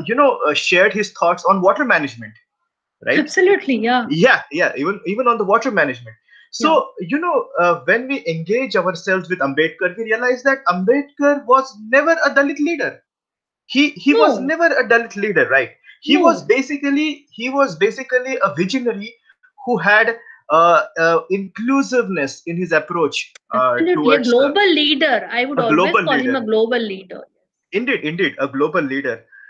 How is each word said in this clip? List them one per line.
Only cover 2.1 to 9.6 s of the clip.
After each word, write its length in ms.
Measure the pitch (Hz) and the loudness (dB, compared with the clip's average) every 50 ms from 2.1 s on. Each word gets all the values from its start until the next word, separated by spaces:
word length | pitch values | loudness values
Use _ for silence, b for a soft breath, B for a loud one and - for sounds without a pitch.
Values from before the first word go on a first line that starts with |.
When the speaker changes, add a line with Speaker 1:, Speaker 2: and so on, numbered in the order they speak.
| 117 117 113 107 110 _ _ _ _ _ _ _ _ _ _ _ _ _ - | -8 -10 -18 -18 -20 _ _ _ _ _ _ _ _ _ _ _ _ _ -4
Speaker 1:
right? 120 | - 131 294 | -2 0 0
Speaker 2:
Absolutely, 600 | 302 302 - 381 370 370 403 - - - 262 220 | 0 -2 0 2 2 2 2 2 0 -2 -4 -2
yeah. 280 | 214 233 247 254 233 214 | 0 0 0 0 -2 -2
Speaker 1:
Yeah, 320 | 143 160 180 262 233 - - - | 0 2 4 4 4 2 0 -6
yeah, 220 | 143 160 175 135 - | -4 -2 -2 -2 -2
even, 240 | 127 143 170 202 196 - | -2 -4 -4 -4 -4 -6
even 220 | 165 202 220 262 240 | -6 -4 -2 0 0
on 100 | 233 220 | 0 0
the 80 | 208 | 0
water 260 | 185 202 226 226 269 | 0 0 0 0 0
management. 440 | 220 185 151 139 123 117 123 113 113 _ b b b b b b | 0 0 0 0 -2 -8 -12 -20 -20 _ b b b b b b
So, 400 | - - 233 311 320 269 - - - - | -10 -2 0 2 2 2 0 -2 -8 -12
Speaker 2:
Yeah. 80 | 185 165 | -10 -4
Speaker 1:
you 60 | 247 302 | -4 -4
know, 280 | 339 349 320 254 240 - - - | -2 0 -2 -2 -2 -4 -2 0
uh, 220 | 175 175 175 147 127 | 2 2 2 0 0
when 240 | 147 196 240 254 262 | 0 0 0 0 -4
we 120 | 277 269 - 170 | -8 -8 -6 -6
engage 480 | 165 165 165 170 208 247 269 226 196 | -8 -6 -4 -2 -2 -2 -2 -2 -2
ourselves 540 | 196 - 180 180 165 - 202 185 190 165 156 | -2 0 -2 -4 -6 -4 -2 -2 -2 -2 -4
with 100 | 185 - | -6 -4
Ambedkar, 560 | 139 139 135 143 | -2 -2 0 0